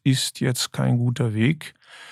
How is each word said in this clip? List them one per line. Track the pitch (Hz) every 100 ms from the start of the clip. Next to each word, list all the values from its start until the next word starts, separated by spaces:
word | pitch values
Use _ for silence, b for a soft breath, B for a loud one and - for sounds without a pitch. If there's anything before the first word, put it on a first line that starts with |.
ist | 139 135 - -
jetzt | 127 123 -
kein | - 131 120
guter | 123 120 120
Weg.“ | 107 120 156 - B B B B